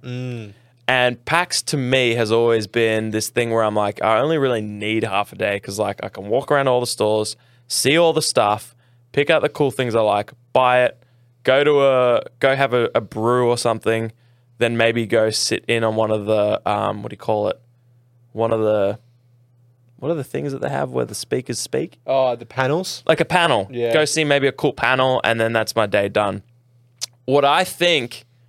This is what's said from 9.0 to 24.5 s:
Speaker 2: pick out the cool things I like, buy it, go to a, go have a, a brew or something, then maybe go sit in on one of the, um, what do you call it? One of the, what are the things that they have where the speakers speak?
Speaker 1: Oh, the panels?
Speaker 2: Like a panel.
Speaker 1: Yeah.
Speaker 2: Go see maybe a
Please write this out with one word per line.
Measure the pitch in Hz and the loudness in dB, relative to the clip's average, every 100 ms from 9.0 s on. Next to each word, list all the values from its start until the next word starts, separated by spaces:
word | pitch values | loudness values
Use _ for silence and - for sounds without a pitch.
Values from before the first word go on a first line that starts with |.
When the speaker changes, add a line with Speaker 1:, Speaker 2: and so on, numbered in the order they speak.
| _ | _
Speaker 2:
pick | - 147 | -2 2
out | 160 | 2
the | 151 | 0
cool | - 143 | 0 -2
things | 123 123 113 | 0 -2 0
I | |
like, | 107 104 104 - _ | 2 0 -2 -14 _
buy | 127 127 127 | 2 4 4
it, | 123 - _ _ _ _ | 2 -2 _ _ _ _
go | - 135 | 2 4
to | 147 147 | 4 4
a, | 139 131 123 117 - - | 4 4 2 2 -2 -2
go | 135 135 | 0 2
have | 135 | 2
a, | 123 113 | 2 2
a | - | 0
brew | 107 110 113 123 120 | -2 -2 0 2 2
or | 120 | 0
something, | 120 110 110 113 113 - _ _ _ - | -2 -2 0 -2 -4 -10 _ _ _ -2
then | 117 117 | 0 2
maybe | 117 117 110 | 2 2 0
go | 117 110 | 2 2
sit | 107 - 110 - | 0 -2 -4 0
in | 117 | 0
on | 110 110 | 2 0
one | 110 | 0
of | 107 101 | 0 0
the, | 107 104 104 - | 0 0 0 -2
um, | 104 104 104 | -2 -2 -4
what | 104 | -10
do | |
you | 104 | -8
call | - 107 104 | -4 -2 -2
it? | - _ _ _ _ _ _ _ | -4 _ _ _ _ _ _ _
One | 110 113 | -4 -2
of | 113 | 0
the, | 107 107 98 110 _ _ _ _ _ _ _ _ _ _ | 0 0 0 -4 _ _ _ _ _ _ _ _ _ _
what | 135 | -6
are | 165 | -4
the | |
things | 127 135 143 | -6 -6 -6
that | 135 | -6
they | 139 | -6
have | 139 139 | -4 -4
where | 127 117 | -4 -6
the | |
speakers | 107 - 123 127 120 | -8 -6 -6 -6 -8
speak? | - 139 156 - - | -6 -6 -6 -10 -4
Speaker 1:
Oh, | 135 127 120 | 0 0 -2
the | 117 | -6
panels? | - 131 156 185 - - | -2 0 0 -4 -4 0
Speaker 2:
Like | 160 | 0
a | 156 | 2
panel. | 175 170 117 98 | 2 4 2 0
Speaker 1:
Yeah. | 120 120 | -2 0
Speaker 2:
Go | 117 151 | 2 2
see | 156 | 0
maybe | 151 143 | 0 2
a | 135 | 0